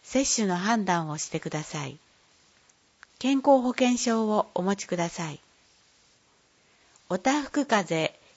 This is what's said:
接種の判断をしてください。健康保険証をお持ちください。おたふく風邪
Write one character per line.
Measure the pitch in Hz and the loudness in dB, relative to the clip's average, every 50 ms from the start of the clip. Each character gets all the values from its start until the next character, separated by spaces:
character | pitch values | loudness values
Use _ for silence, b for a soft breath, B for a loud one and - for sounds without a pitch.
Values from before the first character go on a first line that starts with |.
| _ | _
接 | - - 262 277 - - | -2 0 0 0 2 0
種 | 233 214 | 0 0
の | 190 175 | 0 0
判 | 175 185 220 233 220 190 | 0 0 0 0 0 2
断 | 185 175 170 160 151 | 0 0 0 0 -4
を | 151 | -6
し | 156 - - | -8 -8 -6
て | - 156 | -6 -6
く | - 156 | -6 -4
だ | - 151 151 | -6 -6 -8
さ | - - 151 143 | -6 -8 -8 -8
い。 | 131 139 - _ _ _ _ _ _ _ _ _ _ _ _ _ _ _ _ _ _ _ _ - _ _ - - | -8 -10 -14 _ _ _ _ _ _ _ _ _ _ _ _ _ _ _ _ _ _ _ _ -20 _ _ -4 0
健 | 262 277 | 2 2
康 | 269 277 285 269 254 | 4 6 6 6 6
保 | 240 254 | 4 0
険 | 240 - 254 247 247 | 0 2 2 2 2
証 | - - 240 226 220 220 | 2 0 0 0 2 2
を | 214 214 196 - - - | 2 2 0 0 0 -2
お | - 180 | -2 0
持 | 196 202 | 0 -2
ち | 196 - | -2 -4
く | - 180 | -6 -4
だ | 175 170 | -4 -4
さ | 170 - 185 165 151 | -4 -4 -8 -8 -8
い。 | 143 - _ _ _ _ _ _ _ _ _ _ _ _ _ _ _ _ _ _ _ _ _ _ _ _ b b b b b b b b _ | -10 -14 _ _ _ _ _ _ _ _ _ _ _ _ _ _ _ _ _ _ _ _ _ _ _ _ b b b b b b b b _
お | - 180 | -6 -6
た | 190 - 262 285 294 | 0 0 2 0 0
ふ | 269 - | -2 -2
く | - 294 269 | -2 -2 0
風 | 285 226 202 175 165 165 160 | 2 0 0 2 0 -2 -2
邪 | 160 - - b b b b | -2 -2 -6 b b b b